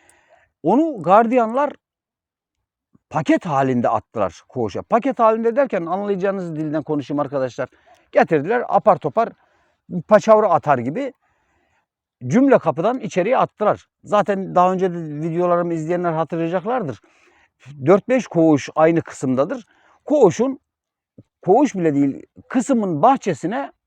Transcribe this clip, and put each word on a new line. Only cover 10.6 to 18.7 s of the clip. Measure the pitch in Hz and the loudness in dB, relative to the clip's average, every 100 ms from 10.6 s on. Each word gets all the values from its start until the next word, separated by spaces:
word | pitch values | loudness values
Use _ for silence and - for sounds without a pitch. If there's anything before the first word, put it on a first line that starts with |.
| 170 131 | 2 0
gibi | 120 190 269 - _ _ _ _ _ _ _ _ _ _ 123 | -2 -6 -8 -12 _ _ _ _ _ _ _ _ _ _ -2
cümle | 214 277 208 | 2 4 4
kapıdan | 165 135 202 254 | 2 0 -2 -4
içeriye | 202 185 190 254 | -4 -2 0 0
attılar. | 175 - 208 110 _ _ | 0 -2 -2 -2 _ _
Zaten | - 208 202 196 175 170 | -2 -2 0 -4 -2 2
daha | 185 | 2
önce | 185 185 | 2 -2
de | 170 | -4
videolarımı | 160 147 165 165 175 175 175 | -8 -8 -6 -2 0 0 -2
izleyenler | 165 156 175 175 | -4 -4 -4 -2
hatırlayacaklardır. | 160 160 165 165 180 190 254 156 107 _ _ _ _ _ _ 131 147 131 | -2 -4 -4 -4 -4 -4 -6 -6 -10 _ _ _ _ _ _ -20 -4 2
Dört | 196 - | 2 2
beş | 254 - | -2 0
koğuş | 170 160 143 - | 2 4 4 0